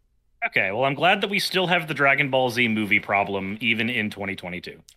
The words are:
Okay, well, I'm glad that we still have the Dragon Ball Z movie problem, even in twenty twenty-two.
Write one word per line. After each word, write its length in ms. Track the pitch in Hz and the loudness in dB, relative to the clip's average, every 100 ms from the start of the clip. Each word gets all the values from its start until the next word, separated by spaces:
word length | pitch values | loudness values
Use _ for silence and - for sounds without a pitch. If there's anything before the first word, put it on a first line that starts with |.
| _ _ _ - 220 | _ _ _ -8 -2
Okay, 220 | 123 98 | 0 0
well, 120 | 107 | 0
I'm 100 | 135 | 0
glad 280 | 139 165 202 | 2 2 2
that 80 | 202 | 0
we 80 | 196 | -2
still 300 | - 180 175 | 0 0 2
have 200 | 180 156 | 0 0
the 60 | |
Dragon 340 | 135 139 139 139 | 2 4 4 2
Ball 220 | 131 127 | 2 2
Z 180 | 117 120 | 2 2
movie 320 | 110 101 104 | 2 2 0
problem, 560 | - 101 101 98 95 107 | 2 0 0 -2 -6 -4
even 260 | 117 113 113 | -2 0 -2
in 220 | 120 107 | -2 -4
twenty 260 | 98 98 95 | -6 -8 -8
twenty-two. 420 | 90 87 - - - | -10 -10 -12 -16 -10